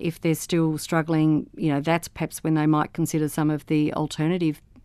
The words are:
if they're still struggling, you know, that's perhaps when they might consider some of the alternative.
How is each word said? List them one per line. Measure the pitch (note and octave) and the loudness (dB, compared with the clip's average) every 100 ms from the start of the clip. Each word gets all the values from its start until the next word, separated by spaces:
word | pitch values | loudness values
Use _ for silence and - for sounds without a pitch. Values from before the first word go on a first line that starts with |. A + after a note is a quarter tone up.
if | E3 - | -4 -2
they're | E3 | -2
still | D#3 - E3+ D#3+ D3+ | -2 0 0 2 0
struggling, | - E3 D#3+ D#3+ D#3 D3+ - - | -2 -2 2 2 4 2 0 -4
you | D#3+ | -2
know, | C#3+ | 0
that's | D3+ E3 - | 0 0 -2
perhaps | - D#3+ - | -8 -8 -4
when | D#3+ | -2
they | D#3 D3+ | 2 4
might | D3+ - | 2 0
consider | - D#3+ D#3+ D3+ | -2 -2 0 -2
some | - D3+ | 0 -2
of | D3+ - | -2 0
the | D#3 D3+ | 0 0
alternative. | - D3+ - D#3 F3+ D#3+ D3 _ - | -2 -4 -2 -2 0 0 -2 _ -20